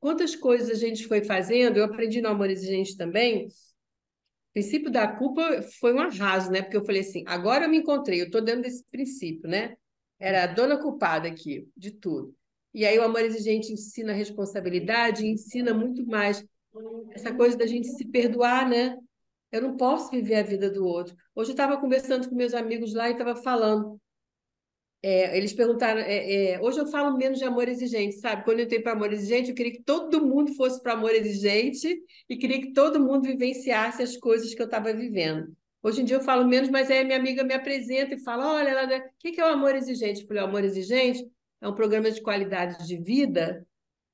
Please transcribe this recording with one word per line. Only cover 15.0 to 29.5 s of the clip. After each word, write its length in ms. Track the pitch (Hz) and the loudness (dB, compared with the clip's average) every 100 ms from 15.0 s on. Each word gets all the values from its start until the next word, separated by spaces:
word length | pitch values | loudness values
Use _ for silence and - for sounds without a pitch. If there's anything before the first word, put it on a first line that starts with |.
| 233 214 214 | 2 0 -2
ensina 460 | 220 - 247 240 | -2 -4 -4 0
muito 340 | 220 240 254 240 | 0 0 -4 -2
mais 380 | 214 208 202 - _ _ 220 220 226 226 | 0 0 0 -6 _ _ -16 -14 -14 -14
essa 200 | - 226 | -10 -8
coisa 240 | 254 240 240 | 4 4 4
da 100 | 226 | 0
gente 220 | 240 233 | 0 -4
se 160 | - | -8
perdoar, 640 | 226 247 240 233 240 247 262 | -2 2 2 4 4 4 4
né? 300 | 240 247 247 - _ _ _ _ | 2 2 -4 -16 _ _ _ _
Eu 120 | 226 | -4
não 140 | 262 262 | -4 0
posso 340 | 254 311 - | 2 2 0
viver 260 | 254 208 220 | -4 0 0
a 60 | |
vida 280 | 202 196 196 | 2 0 -2
do 140 | 196 185 | 0 -2
outro. 300 | 170 175 - _ | -2 -6 -12 _
Hoje 180 | - 233 | -6 -6
eu 40 | 269 | 0
tava 240 | 277 285 | 0 2
conversando 480 | 277 262 269 262 247 | 2 0 2 -2 -2
com 60 | |
meus 180 | 247 247 | -2 0
amigos 400 | 240 226 226 226 | -2 -4 -4 -4
lá 160 | 214 233 | -2 -2
e 80 | 247 | -2
tava 180 | 240 | -4
falando. 640 | 240 254 247 220 214 208 208 _ _ _ _ _ _ _ _ _ _ | -4 -2 2 2 2 -2 -10 _ _ _ _ _ _ _ _ _ _
É, 340 | 196 185 185 180 | 0 2 4 2
eles 160 | 202 | -2
perguntaram, 480 | - 233 233 240 220 | 2 2 4 2 0
é, 520 | 214 202 190 196 196 | 0 -2 0 2 2
é, 80 | 180 | 2
hoje 180 | 226 285 | 0 0
eu 80 | 294 | -2
falo 300 | 302 285 262 | 0 0 2
menos 220 | 262 262 | 0 0
de 60 | |
Amor 240 | 262 240 240 | -2 0 -2
Exigente, 480 | 247 247 226 202 202 | -2 -4 -2 -2 -4
sabe? 280 | 247 208 | -4 -4
Quando 140 | 202 226 | 0 0
eu 60 | |
entrei 160 | 233 226 | 2 0
pra 120 | 233 | 0
Amor 200 | 220 208 | -2 -2
Exigente, 380 | 208 202 240 247 | -2 0 0 0